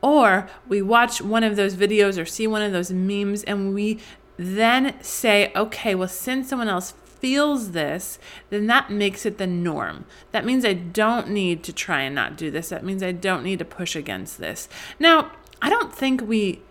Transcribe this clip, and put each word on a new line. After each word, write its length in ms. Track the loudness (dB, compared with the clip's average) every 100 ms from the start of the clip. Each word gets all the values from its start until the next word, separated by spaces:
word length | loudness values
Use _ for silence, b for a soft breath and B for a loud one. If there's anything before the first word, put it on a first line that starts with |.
or 480 | 6 6 6 4 0 B -4
we 140 | -2
watch 400 | 4 4 4 0
one 220 | 0 2
of 120 | 2 2
those 200 | 0 2
videos 460 | 2 6 4 2
or 40 | -6
see 220 | -2 -2
one 140 | 0
of 120 | 0
those 180 | -2 -2
memes, 520 | -2 0 0 -2 -2
and 300 | -2 -2 -2
we 260 | 0 -2 -2 B B -20 -10
then 580 | -6 2 4 4 2 -4
say, 500 | -10 -2 4 4 4 0
"Okay, 400 | -2 -2 -2 0
well, 120 | -2
since 420 | -6 -4 -4 -2
someone 200 | -4 -2
else 240 | -2 -6 -16 -20 -6
feels 480 | 0 2 2 2 -2
this, 480 | -4 -2 -4 -8 -14 B B B
then 180 | -2 2
that 240 | 2 2
makes 340 | 0 0 0 -6
it 120 | -4
the 100 | -4
norm. 560 | -2 -2 -2 -6 -8 -14 B B
That 100 | -4
means 220 | 0 2 2
I 80 |
don't 560 | 0 -2 0 2 2 -2
need 340 | 0 0 -2
to 80 | -6
try 300 | -8 -2 -2
and 120 | -2
not 220 | -2 -2 -4
do 160 | -6
this. 160 | -6 -6
That 160 | -8
means 180 | -6 -4
I 120 | -4
don't 320 | -2 0 0 -2
need 140 | -4
to 60 | -6
push 300 | -8 -6 -6
against 440 | -6 -8 -10 -10
this." 280 | -10 -10 -14 B B B
Now, 320 | 6 6 4 -8 -20 -4
I 80 | 0
don't 260 | 2 0 -2
think 240 | 0 0
we 380 | 0 0 0 -4 -10